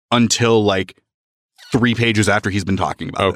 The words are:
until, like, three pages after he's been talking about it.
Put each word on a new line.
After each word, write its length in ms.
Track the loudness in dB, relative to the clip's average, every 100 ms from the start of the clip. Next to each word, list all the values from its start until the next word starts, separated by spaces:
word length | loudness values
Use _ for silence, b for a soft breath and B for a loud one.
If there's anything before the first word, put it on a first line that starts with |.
| _
until, 540 | 0 0 0 2 2
like, 320 | 2 0 -4 -12 _ _ _ _ _ _ -4
three 240 | 0 2
pages 340 | 2 0 2 2
after 180 | 0 -2
he's 160 | -4
been 140 | -2 -2
talking 320 | -4 -6 -10
about 120 | -4
it. 40 | -2